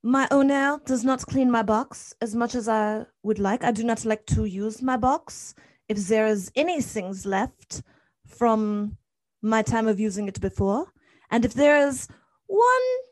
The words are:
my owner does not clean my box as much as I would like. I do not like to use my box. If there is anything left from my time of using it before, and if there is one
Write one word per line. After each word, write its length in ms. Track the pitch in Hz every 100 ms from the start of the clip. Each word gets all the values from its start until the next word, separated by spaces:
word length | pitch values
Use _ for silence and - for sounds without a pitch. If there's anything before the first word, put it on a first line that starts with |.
my 240 | 233 269 269
owner 480 | 277 277 277 277 294 294
does 180 | 254
not 220 | 247 262 -
clean 260 | 269 254
my 100 | 233
box 520 | 214 220 269 - - -
as 140 | 233 226
much 200 | 233 247
as 120 | 220
I 360 | 220 214 214 - _
would 160 | 208 208
like. 240 | 196 247
I 80 | 247
do 120 | 220
not 220 | 233 226 220
like 200 | 214 -
to 180 | 214 214
use 360 | 185 214 214
my 140 | 254 254
box. 580 | 254 302 - - - - _ _ _
If 100 | 208 185
there 200 | 220 220
is 240 | 208 185 247
anything 600 | 320 330 - 220 185 190 196
left 560 | 190 254 _ _ - - _ _ _ -
from 680 | - 233 220 214 208 208 - _ _ _ _
my 200 | 214 220
time 260 | 220 226 220
of 120 | 202
using 280 | 214 190 202
it 120 | 190
before, 520 | 196 - 196 220 359 _ _ _ _
and 120 | 233 240
if 80 |
there 320 | - 294 294 285
is 200 | 254 - - _ _ -
one 400 | 392 494 508 508 508 508